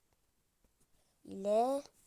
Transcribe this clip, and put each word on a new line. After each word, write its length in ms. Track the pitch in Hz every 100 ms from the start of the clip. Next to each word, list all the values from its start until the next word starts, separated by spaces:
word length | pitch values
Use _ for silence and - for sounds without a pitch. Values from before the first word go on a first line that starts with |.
| _ _ _ _ _ _ _ _ _ _ _ _
ile 580 | 185 196 196 214 247 277 - _